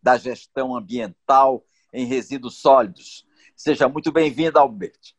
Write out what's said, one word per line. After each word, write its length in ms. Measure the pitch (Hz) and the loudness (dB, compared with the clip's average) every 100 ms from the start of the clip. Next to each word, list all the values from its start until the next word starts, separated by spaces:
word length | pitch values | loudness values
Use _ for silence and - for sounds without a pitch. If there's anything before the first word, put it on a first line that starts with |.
da 160 | 117 123 | 2 0
gestão 580 | 120 117 _ - 131 123 | -2 -12 _ -8 -6 -8
ambiental 880 | 98 120 107 87 - 135 135 127 _ _ _ | -8 -10 -10 -12 0 2 4 0 _ _ _
em 140 | 120 123 | -10 -6
resíduos 520 | 131 110 135 123 - | -6 -6 -10 -12 -4
sólidos. 680 | 147 135 110 90 - - _ _ _ _ | 4 4 4 -6 -20 -20 _ _ _ _
Seja 320 | - 151 135 | -4 0 0
muito 240 | 147 156 | -2 -4
bem-vindo, 460 | 156 156 127 160 156 | 0 -2 -2 0 2
Albert. 420 | 139 107 90 _ - | 2 0 -14 _ -20